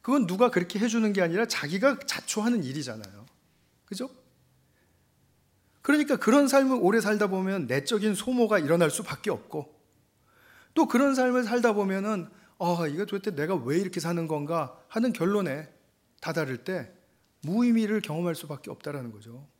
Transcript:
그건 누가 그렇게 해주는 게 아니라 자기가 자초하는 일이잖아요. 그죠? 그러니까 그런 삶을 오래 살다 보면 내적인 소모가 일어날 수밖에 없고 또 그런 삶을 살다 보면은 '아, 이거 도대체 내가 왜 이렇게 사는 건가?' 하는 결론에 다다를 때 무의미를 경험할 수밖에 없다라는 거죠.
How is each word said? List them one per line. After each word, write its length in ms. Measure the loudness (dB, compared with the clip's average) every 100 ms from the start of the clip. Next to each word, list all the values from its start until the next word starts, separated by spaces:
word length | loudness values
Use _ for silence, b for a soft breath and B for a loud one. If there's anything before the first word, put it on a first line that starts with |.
그건 260 | 2 2 2
누가 240 | 2 2
그렇게 280 | 2 -2 -2
해주는 340 | 0 2 2
게 80 | 2
아니라 240 | 0 0
자기가 540 | -2 -2 -4 2 2 0 -4
자초하는 580 | -8 -4 -2 0 0
일이잖아요. 640 | -2 -6 -8 -10 -14 -18 -20 _ _ _ _ _
그죠? 240 | _ -10 -10 -12 _ _ _ _ _ _ _ _ _ _ _ _ _ _ _ _
그러니까 340 | 0 2 2 0
그런 320 | 4 6 6
삶을 300 | 4 4 4
오래 200 | 4 4
살다 260 | 2 0 0
보면 400 | 0 -2 -2 0
내적인 480 | -2 0 0 0
소모가 440 | -2 -2 2 2 2
일어날 320 | 4 4 4
수밖에 400 | 0 -8 -6 -4
없고 480 | -4 -6 -10 -10 _ _ _ _ _ b b b b b
또 120 | 0 4
그런 300 | 6 4 4
삶을 260 | 2 2
살다 300 | 2 2 2
보면은 560 | 2 0 0 -2 -4 -6 b b b
'아, 260 | -2 0 0
이거 180 | -4
도대체 300 | -4 -4 -4
내가 220 | -4 -2 -2
왜 220 | 0 -2
이렇게 200 | -2 -4
사는 300 | -4 -4 -2
건가?' 520 | -4 -2 -4 -4 -10 _
하는 260 | -2 -2
결론에 560 | 0 0 0 -2 -6 -10 _ _ _ _ _
다다를 380 | -6 -4 -4 -6
때 340 | -6 -8 -8 -16 _ _ _ _
무의미를 580 | -4 0 2 2 2 -2
경험할 360 | -4 -4 -4 -6
수밖에 340 | -10 -14 -12
없다라는 400 | -12 -10 -10 -10
거죠. 380 | -14 -18 -20 -20 _